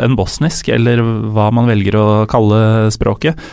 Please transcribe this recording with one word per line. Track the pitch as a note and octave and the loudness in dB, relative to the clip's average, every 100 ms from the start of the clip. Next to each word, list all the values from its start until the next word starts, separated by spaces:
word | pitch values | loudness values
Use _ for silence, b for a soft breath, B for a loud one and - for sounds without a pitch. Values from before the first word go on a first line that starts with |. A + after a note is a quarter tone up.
enn | A#2 B2+ | 0 0
bosnisk, | F#2+ - D3+ - - | -2 -2 -4 -4 -2
eller | A#2 A#2 A#2+ | 0 2 0
hva | A2+ A2 A2 G#2+ G#2 | 0 -2 -4 0 0
man | A#2 A#2+ | 2 2
velger | G#2+ G2 G#2+ | 2 0 2
å | G#2+ G#2+ G#2+ | 2 2 2
kalle | B2 G#2+ G#2+ A2 A2 A2 | 2 2 2 2 2 0
språket. | G#2+ A2 G#2 D3 D#3+ B | -2 -4 -2 -4 -4 B